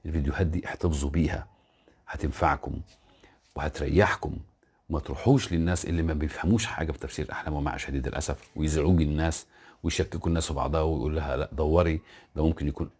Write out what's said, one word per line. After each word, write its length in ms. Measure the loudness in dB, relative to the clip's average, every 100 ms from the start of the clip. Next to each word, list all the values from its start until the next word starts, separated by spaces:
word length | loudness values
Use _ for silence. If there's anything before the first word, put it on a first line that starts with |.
| 0
الفيديوهات 420 | 0 0 0 0
دي 180 | 0 -6
احتفظوا 440 | -2 0 0 0
بيها، 380 | 2 0 0 -8 _ _ _ _ _ -14
هتنفعكم 720 | -6 -4 0 0 0 -4 -8 -10 -20 _ _ -20 _ _ -6
وهتريحكم. 800 | -4 -4 2 4 4 2 -4 -6 -10 _ _ _ -6
ما 100 | -4
تروحوش 540 | -4 0 4 4 4
للناس 320 | 0 2 0 0
اللي 160 | 0
ما 120 | 0
بيفهموش 520 | 0 -2 -2 2 2 0
حاجة 260 | -4 -6
في 80 | -6
تفسير 260 | -8 -6 -6
الأحلام، 280 | -6 -6
ومع 240 | -4 -4 -4
شديد 300 | -4 -4 -4
الأسف، 420 | -4 -4 -6 -8 -2
ويزعجوا 360 | 0 2 4
الناس 540 | 4 4 2 0 -2 -8 _ -20 -6
ويشككوا 440 | -4 0 -2 -2 0
الناس 200 | 0 0
في 60 |
بعضها 280 | -2 0 0
ويقول 340 | 0 0 -2 -2
لها 220 | -2 -4
لا 120 | -4
دوري، 500 | -2 2 4 4 0 -6 -20 -10 0
ده 80 |
ممكن 240 | 0 2 -4
يكون 220 | -4 -8 _